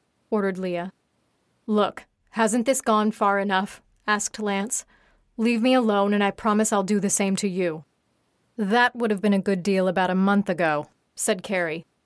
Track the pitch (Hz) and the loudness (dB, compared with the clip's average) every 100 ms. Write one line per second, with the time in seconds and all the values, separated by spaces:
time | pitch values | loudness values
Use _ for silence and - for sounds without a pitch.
0 | _ _ _ 214 196 185 185 175 180 - | _ _ _ -2 -2 -4 -6 -6 -8 -12
1 | _ _ _ _ _ _ - 214 202 - | _ _ _ _ _ _ -2 0 0 -2
2 | - _ _ - 220 240 233 262 - 214 | -18 _ _ -2 0 2 0 0 2 2
3 | 214 214 202 196 196 190 202 - _ _ | 0 0 0 0 0 -2 -2 -10 _ _
4 | - 208 - - 208 196 214 - - _ | -4 -2 -4 -6 -4 -2 -2 -6 -8 _
5 | _ _ _ - 226 240 247 254 220 202 | _ _ _ -2 0 2 4 4 4 2
6 | 202 208 202 196 220 208 214 208 190 208 | 2 2 0 0 0 2 2 0 0 0
7 | 190 - 196 190 202 180 180 160 - _ | 0 0 0 0 -2 -2 -2 -4 -12 _
8 | _ _ _ _ _ - 196 233 247 247 | _ _ _ _ _ -6 0 2 2 0
9 | 226 202 208 196 190 190 175 190 185 180 | -2 0 0 0 0 -2 0 0 0 0
10 | 185 185 196 202 196 180 165 147 151 _ | 0 2 2 2 0 0 0 0 -4 _
11 | _ - - 202 - 190 170 160 - _ | _ -6 -2 -2 -2 -4 -2 -6 -12 _